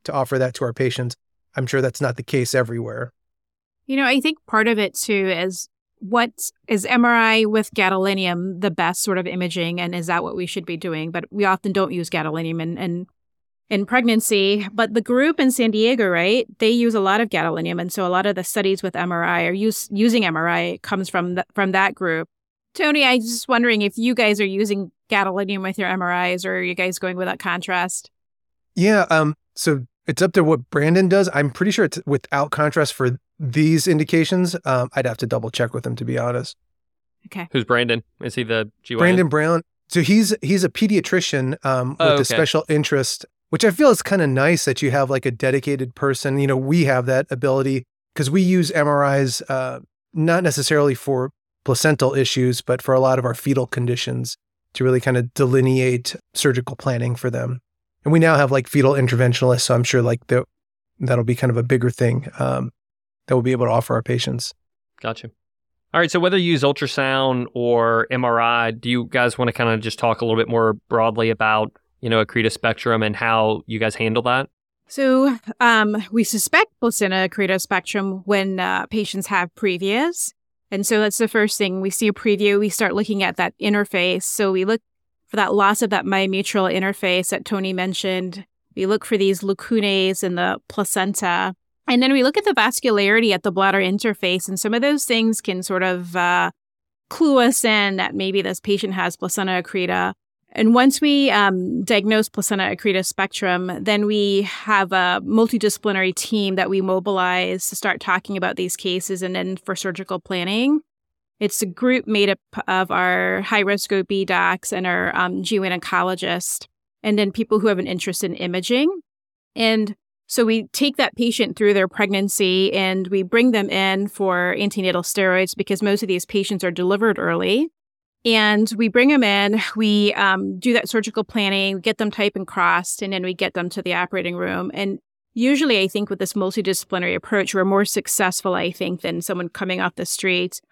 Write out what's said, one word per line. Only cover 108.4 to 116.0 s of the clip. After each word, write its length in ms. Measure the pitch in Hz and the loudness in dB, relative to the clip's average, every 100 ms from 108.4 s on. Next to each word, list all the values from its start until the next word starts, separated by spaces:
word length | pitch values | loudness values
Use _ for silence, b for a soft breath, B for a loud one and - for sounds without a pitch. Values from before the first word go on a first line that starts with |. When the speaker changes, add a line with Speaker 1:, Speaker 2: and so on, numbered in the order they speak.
| 180 - | -4 -4
Speaker 2:
these 200 | 180 - | -6 -6
cases 460 | 196 180 - 185 | -6 -6 -6 -6
and 120 | 185 185 | -6 -6
then 200 | 180 190 | -6 -8
for 200 | - 185 | -8 -8
surgical 420 | 190 175 185 185 | -6 -8 -8 -8
planning. 600 | - 185 175 208 254 302 - _ _ _ _ - | -6 -6 -2 0 0 0 -2 _ _ _ _ -4
It's 240 | 208 - | -4 -2
a 40 | 202 | -6
group 420 | 170 247 254 - | -2 0 0 0
made 220 | 214 202 | 0 2
up 80 | 190 _ - - | 0 _ -10 -2
of 240 | 185 185 | -2 0
our 520 | 180 185 180 185 190 | 0 0 0 0 -2
high-risk 500 | 196 214 196 202 - | 0 0 2 0 0
O 100 | 196 | -2
B 220 | 185 196 | 0 -2
docs 480 | 190 180 180 185 - | 0 0 0 0 -4
and 160 | 190 185 | -4 -2
our, 260 | 175 180 - | -2 -2 -2
um, 280 | 180 185 | -2 -4
G 160 | 185 214 | -2 -2
Y 80 | 190 | -2
N 120 | 180 | -4
oncologist, 840 | - 180 | -2 0